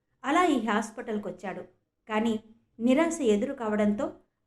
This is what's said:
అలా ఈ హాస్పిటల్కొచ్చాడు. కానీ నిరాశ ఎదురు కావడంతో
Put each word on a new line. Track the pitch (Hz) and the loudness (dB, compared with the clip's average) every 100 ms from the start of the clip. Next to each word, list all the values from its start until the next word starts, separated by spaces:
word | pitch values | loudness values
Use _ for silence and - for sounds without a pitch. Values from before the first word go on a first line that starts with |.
| _ _ | _ _
అలా | 254 330 | 0 2
ఈ | 359 262 220 | 4 2 0
హాస్పిటల్కొచ్చాడు. | 208 220 - 233 214 196 - 190 180 - _ _ _ - | -2 -2 -10 -6 -6 -6 -10 -10 -10 -14 _ _ _ -6
కానీ | 214 233 214 - - _ - | -2 0 -2 -6 -20 _ -2
నిరాశ | 233 269 339 320 | 2 4 2 0
ఎదురు | 233 202 262 | 2 2 0
కావడంతో | - 214 208 208 208 311 - _ _ | -4 -4 2 2 0 -4 -8 _ _